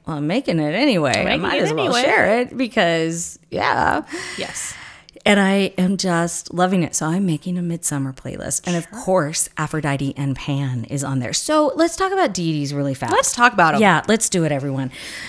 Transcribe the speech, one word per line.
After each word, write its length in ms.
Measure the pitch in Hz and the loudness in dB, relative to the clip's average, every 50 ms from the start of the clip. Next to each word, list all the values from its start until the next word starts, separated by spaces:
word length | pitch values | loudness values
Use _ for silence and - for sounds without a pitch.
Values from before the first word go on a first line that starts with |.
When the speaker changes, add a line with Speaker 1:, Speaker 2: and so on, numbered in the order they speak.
| - | -10
Speaker 1:
"Well, 120 | - 160 143 | -8 -6 -4
I'm 100 | 147 156 | -2 -2
making 320 | 190 277 - - 170 160 | -2 -2 0 0 0 0
it 140 | 151 147 165 | 2 0 0
anyway. 340 | 220 294 285 208 170 147 127 104 | 2 2 2 4 4 2 2 2
Speaker 2:
I'm 100 | 104 - | 2 2
Speaker 1:
I 40 | - | 0
Speaker 2:
making 120 | - - | 0 0
Speaker 1:
might 160 | - - - - | 0 -2 0 0
Speaker 2:
it 40 | - | 0
Speaker 1:
as 80 | - | 0
well 80 | - - - | 0 0 0
Speaker 2:
anyway. 160 | 320 - - | 0 2 2
Speaker 1:
share 360 | 262 - - - - 190 226 247 | 2 2 4 4 4 4 2 2
it 160 | 247 - - | 0 -2 -4
because, 840 | 240 262 220 - 220 175 170 165 165 160 165 165 170 - - - - _ - | -4 -4 -2 0 2 2 2 2 0 0 -2 -2 -4 -8 -10 -12 -16 _ -8
yeah." 540 | - - - - - - - - - 311 - - 320 370 - - - | -4 -2 0 0 2 2 2 0 0 -2 -4 -6 -10 -10 -10 -10 -8
Speaker 2:
Yes. 380 | - - - - - - - - - - - - - - - - - - | -8 -8 -8 -8 -10 -10 -10 -12 -14 -16 -20 -20 -20 -20 -20 -8 -2 2
Speaker 1:
And 140 | 208 208 202 | 4 4 6
I 320 | 196 190 196 202 190 - - | 4 4 4 4 2 2 0
am 200 | 180 185 190 196 | 0 2 2 2
just 580 | 175 190 185 170 165 170 170 - - - - 175 | 0 0 0 0 2 0 0 -4 -6 -10 -6 0
loving 300 | 175 180 185 196 180 156 | 0 2 2 4 2 2
it. 100 | - - | 0 -2
So 120 | - 156 | -2 -2
I'm 200 | 156 170 196 202 | -2 0 0 0
making 320 | 175 156 147 - 180 180 180 | 0 -2 -2 -2 -4 -4 -4
a 40 | |
Midsummer 500 | 175 170 170 165 - - 147 139 135 131 | -4 -4 -4 -4 -4 -4 -2 -2 -4 -4
playlist. 500 | 131 - - 131 - - - - - - - | -6 -10 -12 -12 -10 -8 -6 -6 -6 -4 -4
And 120 | 180 175 | -2 -4
of 80 | 170 - - | -4 -4 -6
Speaker 2:
Sure. 120 | 208 240 | -10 -8
Speaker 1:
course, 480 | 262 185 226 180 147 151 165 - - - - - | -2 0 2 2 2 0 -2 -4 -4 -4 -4 -6
Aphrodite 560 | 151 - 156 156 151 143 139 139 143 139 - | -4 -4 -4 -2 -2 -2 -2 -2 -2 -4 -4
and 200 | - 139 139 131 | -2 -2 -4 -4
Pan 480 | - - 151 139 139 143 131 127 120 113 | -4 -4 -4 -2 -2 -2 -2 -4 -6 -6
is 180 | - 143 135 | -6 -6 -6
on 160 | 139 135 135 131 | -4 -2 -2 -2
there. 140 | 123 98 | -2 -2
So 400 | - - - - 302 311 302 277 - | -4 -4 -2 0 2 2 2 2 2
let's 220 | 311 330 330 330 | 2 0 0 0
talk 160 | - 381 370 | 0 -2 0
about 200 | 392 381 339 226 | 0 0 0 0
deities 400 | 180 185 170 165 156 147 143 139 | 0 -2 -2 -2 -2 -2 -2 -2
really 220 | 147 143 139 139 131 | -2 -2 -2 -2 -4
fast. 180 | - - - | -4 -2 0
Speaker 2:
Let's 200 | 381 508 - - | 2 2 2 2
talk 200 | - 240 240 247 | 2 4 4 4
about 220 | 220 202 170 156 - | 6 6 4 6 6
'em. 60 | 214 | 6
Speaker 1:
Yeah, 220 | 214 190 165 143 - | 6 6 6 4 4
let's 220 | - 220 220 - - | 2 2 2 2 0
do 160 | 196 175 160 | 0 2 2
it, 80 | 147 | 2
everyone. 400 | 147 135 143 139 135 135 135 117 - - - - - - - | 0 -2 -2 -2 -2 -2 -4 -4 -6 -10 -14 -14 -12 -12 -14